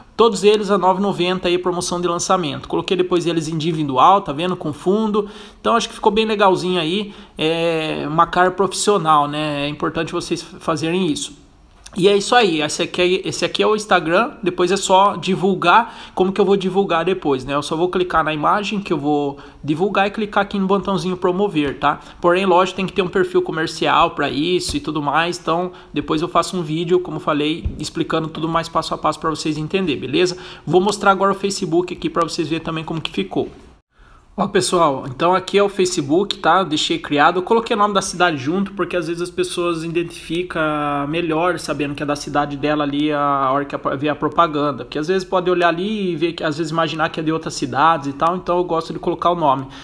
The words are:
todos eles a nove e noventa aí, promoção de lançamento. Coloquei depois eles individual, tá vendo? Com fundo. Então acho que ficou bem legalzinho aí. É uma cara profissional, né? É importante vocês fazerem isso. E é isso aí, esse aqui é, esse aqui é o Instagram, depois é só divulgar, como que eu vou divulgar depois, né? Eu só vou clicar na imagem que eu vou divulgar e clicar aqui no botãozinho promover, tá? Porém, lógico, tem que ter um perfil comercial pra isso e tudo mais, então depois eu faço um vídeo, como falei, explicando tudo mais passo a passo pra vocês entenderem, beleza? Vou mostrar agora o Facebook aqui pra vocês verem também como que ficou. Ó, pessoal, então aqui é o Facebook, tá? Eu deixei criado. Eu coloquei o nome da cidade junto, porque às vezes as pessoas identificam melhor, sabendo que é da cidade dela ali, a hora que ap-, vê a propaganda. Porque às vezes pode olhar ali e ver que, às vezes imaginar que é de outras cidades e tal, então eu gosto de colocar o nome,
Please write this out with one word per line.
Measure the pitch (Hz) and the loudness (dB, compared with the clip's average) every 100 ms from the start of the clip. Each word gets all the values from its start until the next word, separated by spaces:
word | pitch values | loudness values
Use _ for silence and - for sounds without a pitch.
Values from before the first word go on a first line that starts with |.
| - - | -6 2
todos | 226 190 | 4 4
eles | 202 214 196 | 4 4 4
a | 202 | 2
nove | 180 185 | 4 2
e | |
noventa | 202 160 180 185 185 | 0 0 0 0 0
aí, | 175 | 0
promoção | 180 175 175 175 | 0 -2 -2 -2
de | 175 | -2
lançamento. | 170 170 185 160 127 - | -2 0 0 0 -6 -4
Coloquei | 165 165 180 | -4 0 0
depois | 180 180 160 | 2 0 0
eles | 165 156 | -2 -2
individual, | 160 156 160 147 127 156 202 | -2 -2 -2 0 6 6 6
tá | 196 | 2
vendo? | 139 180 180 | -4 -2 -4
Com | 156 | -6
fundo. | 143 180 202 220 208 202 - - - | -4 0 2 2 0 -2 -6 -20 -4
Então | 208 226 | 0 0
acho | - | 0
que | |
ficou | - 220 | 0 2
bem | 202 220 | 2 2
legalzinho | 208 202 170 170 180 | 4 4 4 0 -2
aí. | 156 196 202 - - - | 0 -2 -4 -10 -14 -4
É | 156 165 170 160 156 151 147 | -2 0 0 -2 -2 -4 -2
uma | 156 165 | 2 2
cara | 180 180 | 4 2
profissional, | 180 190 - - 202 156 151 143 | 2 -2 0 2 2 4 4 2
né? | 151 151 143 143 | -2 -4 -4 -4
É | |
importante | 151 170 160 165 | -4 -4 -4 -4
vocês | 175 - 165 | -4 -4 -6
fazerem | - 175 - 156 160 180 180 | -8 -10 -4 -2 0 0 0
isso. | 143 - - - _ - - - - | -2 -6 -14 -20 _ -20 -20 -10 2
E | 185 | 4
é | 202 | 4
isso | 196 247 | 4 4
aí, | 214 156 | 4 2
esse | 147 - | -2 -2
aqui | 170 - | -4 0
é, | 180 185 165 | 2 0 -2
esse | - 170 | -4 -2
aqui | - | 0
é | 202 | 2
o | |
Instagram, | 214 208 180 160 180 240 - | 2 2 2 4 2 2 -2
depois | 175 180 180 | -4 0 2
é | 196 | 2
só | - 185 202 180 | 4 4 4 2
divulgar, | 175 180 190 180 170 196 233 - - | -2 0 2 2 4 4 4 -6 -6
como | - 185 | 0 0
que | 196 | 2
eu | |
vou | 190 196 | 2 2
divulgar | 185 180 190 165 170 | 2 0 2 2 0
depois, | 185 151 135 131 | 0 0 0 0
né? | |
Eu | 143 | -4
só | 147 160 | -2 0
vou | 180 | 0
clicar | 190 180 165 | 0 0 0
na | 151 | 0
imagem | 156 156 196 202 208 | 0 0 0 0 -4
que | 196 | -2
eu | 160 | -2
vou | 143 147 143 139 - - | 0 0 0 -6 -14 -10
divulgar | 135 156 202 196 202 | -4 0 0 2 0
e | |
clicar | 202 208 208 | -2 -2 -2
aqui | 196 202 | -2 0
no | 190 | 0
botãozinho | 196 190 190 175 180 | 0 0 -2 -2 -2
promover, | 190 180 202 160 143 127 | 0 0 0 0 -2 0
tá? | 143 151 - - | 0 -2 -6 -2
Porém, | 175 180 196 | 2 2 4
lógico, | 175 185 - | 4 4 0
tem | 190 | -4
que | |
ter | - | -2
um | 180 | 0
perfil | 196 180 185 | 0 2 0
comercial | 180 160 160 160 151 139 165 | 0 -2 -4 -2 2 4 2
pra | 160 143 | 0 -4
isso | 127 165 180 - 147 | 0 0 0 0 -4
e | |
tudo | 160 156 | -4 -4
mais, | 143 147 170 175 | 0 0 0 -2
então | - 165 180 - - | -2 -2 -2 -8 -10
depois | 147 143 156 | -6 -2 -2
eu | 165 | 0
faço | 175 165 185 | 0 0 -2
um | |
vídeo, | 156 156 170 180 | -4 -2 2 0
como | 180 156 | 0 -6
falei, | - 151 151 165 - 135 | -2 0 0 -2 -6 -6
explicando | 151 - 160 160 156 | -8 -6 -2 -2 -4
tudo | 156 160 | -6 -2
mais | 165 165 | -2 -2
passo | 165 160 | -4 -4
a | 160 | -2
passo | 156 151 | -2 -2
pra | 165 | -4
vocês | 151 160 151 | -4 -4 -4
entenderem, | 156 190 185 120 | -2 -2 -2 -2
beleza? | 123 151 180 180 - - - | -2 0 0 -2 -12 -12 0
Vou | 180 | 2
mostrar | 202 202 208 | 2 2 2
agora | 190 196 | 4 2
o | 196 | 0
Facebook | 202 196 175 170 180 | -2 -4 0 0 0
aqui | 180 160 | -2 -4
pra | 170 | 0
vocês | 160 165 156 | -2 -2 -4
verem | 160 | -4
também | 165 160 | -4 -6
como | 156 165 | -6 -6
que | - | -6
ficou. | - 190 - - - - - _ _ - - _ - | -6 -4 -2 -4 -8 -20 -20 _ _ -20 -20 _ -4
Ó, | 196 | 0
pessoal, | 202 180 185 160 135 - | 2 2 4 4 2 -4
então | 123 170 | 0 2
aqui | 185 180 196 | 2 2 2
é | |
o | 202 | 2
Facebook, | 196 180 - 139 165 202 - | 2 0 0 0 2 0 -2
tá? | 156 180 | 2 2
Eu | 180 | 2
deixei | 151 - 165 | -2 -2 -2
criado. | - 147 156 180 | -2 2 4 2
Eu | |
coloquei | 180 226 226 | 2 0 2
o | 226 | 0
nome | 208 | 2
da | 196 | 2
cidade | 190 175 175 147 | -2 0 2 0
junto, | 127 185 196 | -2 -2 -2
porque | - 175 180 | -4 -4 -2
às | 160 | -4
vezes | 170 | -4
as | 180 | -4
pessoas | 175 175 - 175 165 165 | -4 -4 -2 -2 -2 -2
identificam | 165 165 - - 165 180 170 156 151 147 143 143 | -4 -4 -8 -6 -4 -4 -2 -2 0 -2 -2 -2
melhor, | 165 170 156 175 170 | -2 -2 0 0 -2
sabendo | - 147 143 143 | -4 -4 -4 -4
que | |
é | 147 | -4
da | 143 | -4
cidade | - 143 143 143 | -2 -2 -2 -2
dela | 147 151 | -2 0
ali, | 147 143 151 | -2 0 0
a | 147 143 139 135 | 0 0 2 2
hora | 139 | 0
que | 139 | -2
ap-, | 143 151 135 | -4 -4 -2
vê | 151 | -2
a | 143 | -2
propaganda. | 151 - 170 147 147 120 | 0 2 2 2 -2 -2
Porque | 120 143 | -6 -4
às | 156 | 0
vezes | 190 | -2
pode | 185 190 175 | 0 0 2
olhar | 180 170 | 2 2
ali | 165 196 220 190 | 2 -2 -2 -2
e | 160 | -2
ver | 170 | -2
que, | 165 | -2
às | 160 147 | -4 -2
vezes | 160 | -2
imaginar | 165 160 160 156 | -2 -2 -2 -4
que | - | -2
é | |
de | 156 | -2
outras | 160 160 | -2 -4
cidades | - 139 123 156 165 139 | -6 -4 2 2 2 -2
e | |
tal, | 139 165 185 | -2 0 0
então | 180 175 | 0 0
eu | 175 | 0
gosto | 165 165 | -2 -4
de | 160 | -6
colocar | - 165 170 | -4 0 0
o | 175 | 2
nome, | 151 135 135 - | 2 2 -2 -12